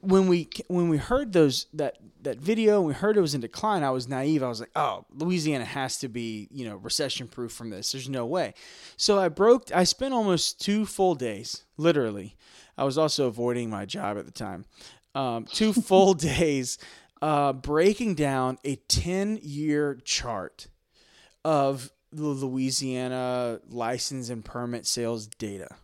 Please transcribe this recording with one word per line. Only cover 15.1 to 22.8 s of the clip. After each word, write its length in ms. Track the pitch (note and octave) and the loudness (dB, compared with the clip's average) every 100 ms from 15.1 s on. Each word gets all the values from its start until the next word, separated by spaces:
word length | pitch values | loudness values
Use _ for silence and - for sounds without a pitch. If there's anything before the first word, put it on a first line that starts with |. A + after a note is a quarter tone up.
Um, 320 | C#3 C3 A#2 A2 | -6 -4 -6 -6
two 260 | - A3 | 0 2
<laughs> 0 | |
full 400 | G#3+ - F#3+ G3 | 2 6 8 8
days, 640 | F3+ D#3 C3 E3 C#3 B2+ - - - _ _ | 6 0 2 2 2 -2 -8 -12 -20 _ _
uh, 320 | D#3 D3 C#3+ | 0 2 0
breaking 640 | C3 D3 D3+ F#3 G3+ A#3 D#3 | -2 -2 4 4 4 -2 0
down 420 | D3 C3+ B2+ C3 | 0 0 -2 -2
a 120 | C#3+ C#3 | -6 -8
ten-year 1200 | _ - F3 F#3 G3+ G#3+ D3 C#3+ D3+ D3 D3 B2+ | _ 0 0 -2 -2 -4 -8 -4 0 0 0 -4
chart 640 | - - B2 G#2+ F2 - - _ _ _ _ _ _ _ | -4 -4 -2 -6 -8 -14 -20 _ _ _ _ _ _ _
of 480 | D#3+ D3+ C#3 C#3 B2+ _ _ | 0 2 2 0 -8 _ _
the 100 | D#3 | -6
Louisiana 1400 | D3+ C3+ C3+ C3 C3 C3 | -4 -2 -2 -2 -2 -2